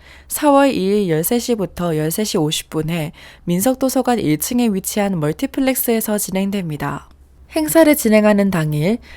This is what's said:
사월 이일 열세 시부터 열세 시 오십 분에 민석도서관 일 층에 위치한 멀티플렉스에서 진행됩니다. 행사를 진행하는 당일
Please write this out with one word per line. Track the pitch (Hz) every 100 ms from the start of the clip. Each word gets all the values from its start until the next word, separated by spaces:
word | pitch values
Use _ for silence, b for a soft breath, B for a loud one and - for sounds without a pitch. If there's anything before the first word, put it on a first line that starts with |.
| b b -
사월 | - 302 277 277
이일 | 226 185 208 190
열세 | 156 170 240
시부터 | 233 226 175 - 175 156
열세 | 156 165 214
시 | 190
오십 | 151 156 -
분에 | 160 156 170 151 B B B -
민석도서관 | 175 233 262 262 262 254 233
일 | 147 151
층에 | - 247 240
위치한 | 190 - 214 202 185
멀티플렉스에서 | 147 160 269 - 262 254 - 226 220 208
진행됩니다. | - 190 196 202 175 147 143 147 - - _ - - 330
행사를 | 311 330 311 294
진행하는 | 226 214 214 208 196
당일 | 180 156 151 165 233 B